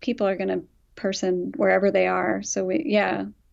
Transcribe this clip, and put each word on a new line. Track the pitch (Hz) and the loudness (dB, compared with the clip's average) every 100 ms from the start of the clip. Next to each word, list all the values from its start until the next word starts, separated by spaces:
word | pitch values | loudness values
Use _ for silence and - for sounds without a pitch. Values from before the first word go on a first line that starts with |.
people | - 233 202 | -4 0 0
are | 190 | 0
gonna | 190 185 - _ _ - | -2 -4 -6 _ _ -6
person | 196 190 185 185 175 - | -4 -2 0 0 -2 0
wherever | 196 190 196 | 2 4 4
they | 190 185 | 2 2
are. | 185 180 190 | 2 0 -2
So | 202 - | -4 -4
we, | 190 190 - | -2 -2 0
yeah. | 208 190 185 196 - _ | 0 2 -2 -6 -12 _